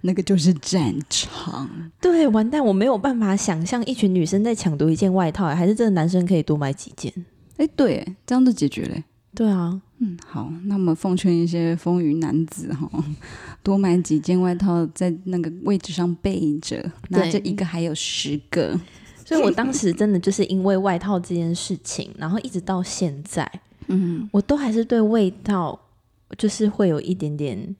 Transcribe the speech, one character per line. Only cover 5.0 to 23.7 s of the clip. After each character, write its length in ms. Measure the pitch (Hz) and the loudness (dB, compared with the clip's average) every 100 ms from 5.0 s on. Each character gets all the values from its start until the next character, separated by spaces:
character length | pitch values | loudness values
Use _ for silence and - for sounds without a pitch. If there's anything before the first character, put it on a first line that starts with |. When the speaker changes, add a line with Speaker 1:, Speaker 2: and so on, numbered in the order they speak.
| 196 | 2
Speaker 2:
外 180 | 185 170 | 2 0
套 160 | 185 175 | 0 -2
欸， 80 | |
还 120 | 156 175 | 2 2
是 80 | |
这 100 | 214 | 4
个 60 | 226 | 2
男 180 | 185 160 | 4 4
生 160 | 180 | 2
可 120 | 175 180 | 4 2
以 60 | |
多 140 | 147 151 | 2 0
买 160 | 139 | 0
几 200 | 135 - - | -4 -10 -12
件。 160 | 123 - 175 _ _ - | -10 -10 -16 _ _ -2
Speaker 1:
欸， 100 | 302 | -2
对， 320 | - 262 - - 185 | 2 2 2 -4 -12
这 80 | - | -2
样 120 | 254 | 4
就 80 | 254 | 4
解 160 | 208 143 | 4 -2
决 180 | - - | -2 -6
了 80 | |
欸。 100 | - 156 _ _ | -8 -12 _ _
Speaker 2:
对 160 | - 220 | -2 0
啊。 320 | 190 170 190 _ _ | 2 0 -4 _ _
Speaker 1:
嗯， 160 | 226 175 | -6 -6
好， 240 | - - - 165 190 | -12 -10 -8 -8 -4
那 100 | 202 | 0
我 20 | |
们 160 | 180 | 2
奉 220 | 160 196 180 | 2 0 2
劝 200 | 190 170 | 4 4
一 80 | |
些 300 | 170 170 170 | 2 0 0
风 260 | 170 - 180 | 0 0 0
云 200 | 160 156 | 2 0
男 260 | 160 151 160 | 0 0 -2
子 260 | - - | -6 -8
哈， 160 | 135 156 - 147 151 - - - - | -6 -6 -4 -6 -8 -12 -18 -18 -6
多 120 | - 196 | 0 2
买 220 | 196 175 | 4 2
几 220 | 170 156 | 2 0
件 200 | 151 180 | 2 2
外 140 | 180 | 2
套， 320 | 175 190 170 160 | 2 0 2 -2
在 180 | - 180 170 | -2 -4 -2
那 120 | 185 180 | -4 -4
个 140 | 170 175 | -4 -4
位 120 | - 196 | -2 -2
置 160 | - | -2
上 220 | 170 175 170 | -2 -2 -2
备 340 | 196 185 160 147 | -4 -2 -2 -2
着， 200 | - - - - - | -6 -8 -8 -12 -2
Speaker 2:
对。 80 | 196 | 0
Speaker 1:
那 40 | 170 | 2
这 80 | 208 | 0
一 140 | 202 | -2
个 120 | 196 | -4
还 160 | 185 170 | -4 -2
有 120 | 170 | -4
十 480 | 151 - - - 147 - | -4 -6 -6 -6 -6 -4
个。 300 | 170 87 170 - - - - | -2 0 -2 -6 -20 -20 -20
Speaker 2:
所 120 | - 320 | -2 2
以 60 | |
我 80 | 240 | 2
当 240 | - 254 | 2 -2
时 180 | 269 196 | 0 -2
真 180 | 170 208 | 0 2
的 80 | 190 | 2
就 140 | 185 | 0
是 100 | 196 196 | 0 0
因 180 | 190 | 2
为 100 | 190 | 2
外 240 | 190 196 175 | 2 2 0
套 220 | 185 190 | -2 -4
这 140 | 175 | -2
件 180 | 175 165 | -4 -2
事 240 | 175 - 180 | -4 -4 -8
情， 260 | - - - - | -6 -10 -10 -8
然 140 | 160 | -4
后 80 | 208 | -4
一 100 | 262 | -4
直 100 | 185 | -8
到 200 | 180 185 | -4 -4
现 400 | 180 - 175 139 | -4 -2 -4 -4
在， 260 | 147 - 139 - _ | -6 -6 -6 -8 _